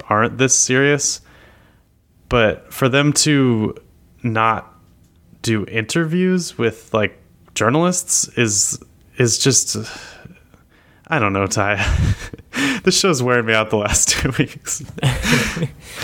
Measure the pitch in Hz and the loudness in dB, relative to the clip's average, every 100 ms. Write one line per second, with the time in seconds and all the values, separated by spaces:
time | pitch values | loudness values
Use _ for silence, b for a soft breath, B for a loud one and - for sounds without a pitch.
0 | - 107 117 113 131 - - 127 143 143 | 0 2 2 2 2 2 2 2 2 2
1 | - - b b b b b b b _ | -2 -6 b b b b b b b _
2 | _ _ - 123 107 - - - 135 135 | _ _ -2 2 2 2 -8 -2 0 2
3 | 147 143 156 143 131 113 107 - - _ | 2 2 2 2 2 2 0 -4 -14 _
4 | _ _ 120 110 113 107 - - _ _ | _ _ -2 2 2 2 -4 -18 _ _
5 | _ _ _ - - 110 - 113 110 170 | _ _ _ -8 -2 -2 -2 -4 -2 -2
6 | 160 175 185 185 160 - 113 - - 110 | 0 0 0 0 -2 -2 -2 -2 -4 -2
7 | 101 - _ _ - - 110 147 175 180 | -2 -4 _ _ -14 -2 2 2 2 0
8 | - - - - 113 98 - - - _ | -2 -4 -2 -2 0 0 -4 -6 -14 _
9 | _ - 120 - 139 117 - 110 110 B | _ -2 0 2 2 2 0 -6 -10 B
10 | B B B B B B B B B B | B B B B B B B B B B
11 | - 156 104 98 98 113 101 101 B B | -4 0 2 2 0 0 0 0 B B
12 | B B B - - 247 277 247 185 - | B B B -16 -10 -4 -2 0 0 2
13 | 190 139 123 123 113 110 107 107 101 - | 2 0 2 0 2 0 2 0 0 0
14 | - - 135 127 151 - - - - - | 0 0 -2 -2 -4 -6 -10 -10 -10 -4
15 | 139 123 214 240 214 170 160 - B B | -2 -2 0 0 -2 -4 -8 -8 B B